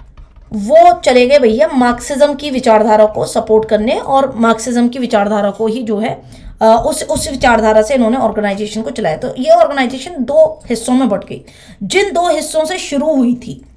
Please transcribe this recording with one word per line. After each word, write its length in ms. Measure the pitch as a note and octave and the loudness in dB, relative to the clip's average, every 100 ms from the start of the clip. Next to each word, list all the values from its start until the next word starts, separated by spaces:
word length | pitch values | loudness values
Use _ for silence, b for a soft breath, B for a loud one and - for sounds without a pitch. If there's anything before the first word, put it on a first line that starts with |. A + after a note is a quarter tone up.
| - - - - - | -20 -20 -20 -20 -12
वो 380 | G#3+ G#3 D#4+ F4 | -8 2 6 6
चले 320 | F4 C#4 B3 B3 | 4 2 4 4
गए 120 | C#4+ | 4
भैया 280 | A3+ A3+ D#4 | 4 2 0
मार्क्सिज्म 680 | C4+ A#3+ A#3+ - C4+ D4 | 2 0 -2 -4 0 0
की 160 | C#4+ D4 | 0 -6
विचारधारा 560 | B3+ B3 G#3+ G#3+ G#3+ G#3+ | -2 2 2 4 4 2
को 200 | - - | 0 -4
सपोर्ट 420 | A3+ A3 A3 A3 | -4 2 0 2
करने 280 | G#3+ A3+ F#4 | -2 0 -2
और 340 | - C4+ C4+ A3 | 0 0 0 0
मार्क्सिज्म 520 | A3+ A3+ B3+ A#3+ A#3+ | 0 0 -2 0 0
की 120 | C4 | -2
विचारधारा 500 | A#3+ G#3+ G3+ G#3 G3+ | -2 0 0 -2 -2
को 160 | G3 A3+ | -2 -4
ही 140 | A#3+ | -4
जो 140 | A3 G#3 | -4 -4
है, 120 | A3+ - B B B B | -4 -8 B B B B
अ, 220 | A3 A3+ C#4+ | 2 2 0
उस, 160 | C4+ | -4
उस 260 | - D#4 D#4 | -4 -4 -4
विचारधारा 500 | C4 C4 A3+ A3 A3 | -2 2 2 4 2
से 120 | G#3+ | 2
इन्होंने 240 | C4+ A3 C4 | 0 0 0
organization 640 | A3+ G#3+ G3+ G3 G#3 A3 | -2 -2 -4 -4 -8 -8
को 80 | A#3+ | -8
चलाया। 280 | A3+ F3 D#3 | -4 -4 -4
तो 160 | - C4 | -8 -4
ये 120 | D4+ | 2
organization 640 | F4 D4+ C#4 B3 C4 F4 E4 | 4 4 0 -4 -6 -10 -8
दो 420 | A#3+ D#4 D#4 - - | 0 2 2 0 -6
हिस्सों 280 | A3+ A#3 | -6 0
में 160 | B3+ B3 | 0 0
बट 140 | F#3+ | -2
गई, 180 | - B2+ - B B B | -8 -18 -18 B B B
जिन 300 | G3 F#4+ G4+ | -2 -2 0
दो 140 | D#4+ F4 | -2 0
हिस्सों 380 | D4+ D4+ D#4 D#4 | -2 -2 -4 -4
से 120 | F4+ | -6
शुरू 380 | - C#4 D#4 C#4 | -6 -4 -2 0
हुई 180 | A#3+ A#3+ | 0 -2
थी, 260 | - - - | -8 -18 -20